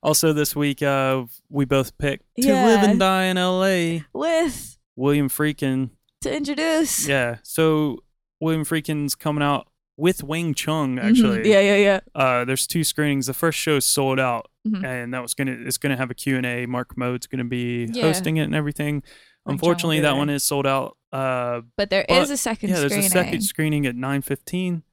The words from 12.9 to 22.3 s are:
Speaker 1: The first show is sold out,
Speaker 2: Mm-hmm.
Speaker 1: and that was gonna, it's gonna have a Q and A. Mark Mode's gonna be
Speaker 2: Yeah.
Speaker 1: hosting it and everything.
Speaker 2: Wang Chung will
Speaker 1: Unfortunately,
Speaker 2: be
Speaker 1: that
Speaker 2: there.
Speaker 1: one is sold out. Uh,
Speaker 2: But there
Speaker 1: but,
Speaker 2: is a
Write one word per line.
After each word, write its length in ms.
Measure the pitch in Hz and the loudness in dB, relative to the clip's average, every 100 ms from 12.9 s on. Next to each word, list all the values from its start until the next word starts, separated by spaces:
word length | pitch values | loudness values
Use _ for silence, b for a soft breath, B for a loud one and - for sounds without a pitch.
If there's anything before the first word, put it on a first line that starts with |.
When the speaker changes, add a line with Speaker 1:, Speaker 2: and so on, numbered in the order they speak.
| - 147 139 127 | 0 0 0 -2
Speaker 1:
The 80 | |
first 240 | 131 165 156 | -2 -2 -2
show 200 | - 147 | 0 0
is 80 | - | 2
sold 340 | - 135 131 | 0 0 0
out, 300 | 131 117 - _ 214 | 0 -2 -8 _ -4
Speaker 2:
Mm-hmm. 180 | 208 143 | -4 -4
Speaker 1:
and 280 | 127 120 | -6 -6
that 80 | 127 | -8
was 120 | 120 | -8
gonna, 240 | - 135 123 123 | -4 -4 -4 -6
it's 120 | - | -4
gonna 200 | 139 127 | -2 -2
have 140 | 131 | -4
a 20 | |
Q 240 | 127 - 131 | -4 -2 0
and 80 | 127 | -2
A. 200 | 120 123 | -4 -4
Mark 300 | 127 123 - | -4 -6 -6
Mode's 280 | 123 123 - | -4 -4 -6
gonna 160 | 131 120 | -6 -4
be 400 | 123 120 120 117 | -4 -2 -2 -4
Speaker 2:
Yeah. 120 | 233 | 0
Speaker 1:
hosting 340 | 160 160 185 160 | 0 0 -2 -2
it 60 | |
and 120 | 151 151 | 0 -2
everything. 400 | 147 143 147 147 | -4 -4 -4 -4
Speaker 2:
Wang 60 | |
Chung 80 | b b b b - | b b b b -8
will 60 | |
Speaker 1:
Unfortunately, 440 | 139 165 175 170 156 | -2 0 0 0 2
Speaker 2:
be 40 | |
Speaker 1:
that 80 | 147 | 2
Speaker 2:
there. 60 | 139 | 2
Speaker 1:
one 120 | 147 | 0
is 140 | 143 | -2
sold 240 | - 143 139 | -2 0 0
out. 300 | 135 127 - _ | 0 -2 -10 _
Uh, 500 | 135 135 127 123 120 117 - | -4 -2 -2 -2 -6 -8 -6
Speaker 2:
But 120 | 202 | 0
there 160 | 190 - | 0 4
Speaker 1:
but, 140 | - | 2
Speaker 2:
is 60 | |
a 80 | 285 | 2